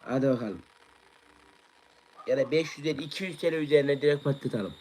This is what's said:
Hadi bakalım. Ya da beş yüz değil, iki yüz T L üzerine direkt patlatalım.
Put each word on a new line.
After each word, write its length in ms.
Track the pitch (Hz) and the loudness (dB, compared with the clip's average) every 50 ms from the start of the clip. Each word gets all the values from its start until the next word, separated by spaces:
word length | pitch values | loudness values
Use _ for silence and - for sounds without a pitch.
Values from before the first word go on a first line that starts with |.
Hadi 260 | - - 123 135 131 | -6 -2 -2 0 2
bakalım. 340 | 135 127 117 120 104 92 82 - _ _ _ - - - _ _ _ _ _ _ _ - - - - _ _ _ _ _ _ _ _ _ _ _ _ _ - - | 2 2 0 -2 -6 -8 -10 -14 _ _ _ -20 -20 -20 _ _ _ _ _ _ _ -20 -20 -20 -20 _ _ _ _ _ _ _ _ _ _ _ _ _ -14 -4
Ya 100 | - 127 | -2 0
da 140 | 139 131 - | 0 0 2
beş 260 | 147 160 160 151 - | 2 0 0 -2 -8
yüz 80 | - 143 | -6 -4
değil, 140 | 160 170 - | -4 -4 -4
iki 240 | 160 151 - - 196 | -6 -8 -8 -8 -6
yüz 140 | 185 160 | -8 -6
T 140 | 151 - 170 | -2 -2 0
L 20 | 160 | 0
üzerine 480 | 160 151 139 151 147 139 143 143 143 | 0 2 4 6 6 6 4 0 4
direkt 220 | 143 147 143 143 - | 4 2 2 4 0
patlatalım. 500 | 147 135 - - 123 - 117 98 87 78 - | -2 -2 -2 -2 -4 -2 -2 -4 -4 -8 -12